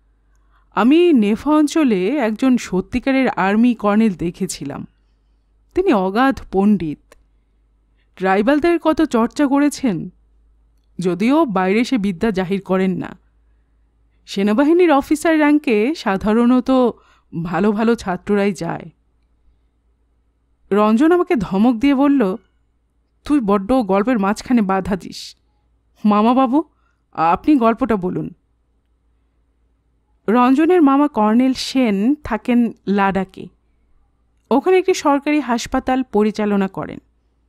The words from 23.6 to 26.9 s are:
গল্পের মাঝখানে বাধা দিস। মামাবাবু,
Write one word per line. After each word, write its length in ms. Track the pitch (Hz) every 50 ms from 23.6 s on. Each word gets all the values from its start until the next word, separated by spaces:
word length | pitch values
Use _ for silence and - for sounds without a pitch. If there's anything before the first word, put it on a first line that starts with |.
| 190 208 262 262
গল্পের 380 | 226 190 190 196 202 254 262 208
মাঝখানে 420 | 196 196 214 - - - 254 233
বাধা 340 | 202 185 190 190 170 180 208
দিস। 400 | 170 - - - - - - - _ _ _ _ _ _ _ _ _ _ _ _ _ -
মামাবাবু, 580 | 208 202 208 214 233 254 262 262 226 262 311 - _ _ _ _ _